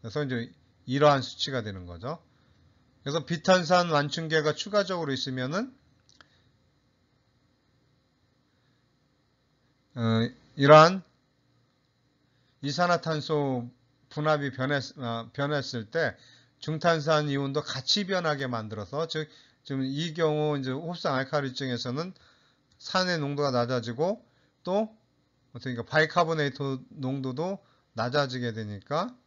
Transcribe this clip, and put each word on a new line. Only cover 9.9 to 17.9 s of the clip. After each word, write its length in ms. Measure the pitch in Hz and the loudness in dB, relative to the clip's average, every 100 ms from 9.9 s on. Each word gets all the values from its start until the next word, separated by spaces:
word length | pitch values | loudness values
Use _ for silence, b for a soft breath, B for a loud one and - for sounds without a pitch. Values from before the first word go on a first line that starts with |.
어, 340 | - 113 113 117 - _ - | -4 0 2 0 -4 _ 0
이러한 460 | 139 151 160 190 - _ _ _ _ _ _ _ _ _ _ _ _ _ _ _ | 10 12 12 6 -8 _ _ _ _ _ _ _ _ _ _ _ _ _ _ _
이산화탄소 1080 | 139 147 175 170 165 156 - 156 139 127 120 - _ _ _ | -6 0 2 2 0 -4 0 0 0 -2 -4 -14 _ _ _
분압이 440 | - 151 151 139 | -4 0 2 0
변했-, 420 | 127 131 143 - - | -4 -2 -2 -4 -8
아, 320 | 120 117 113 | -6 -6 -8
변했을 580 | - 143 147 131 120 104 | -4 -2 -2 -4 -8 -6
때 260 | 165 143 - b b b _ | -2 -2 -4 b b b _
중탄산 680 | - 156 175 165 147 151 147 | -8 0 2 2 2 2 2
이온도 340 | 139 139 139 | -2 -2 -4
같이 440 | 147 135 - | -4 -8 -2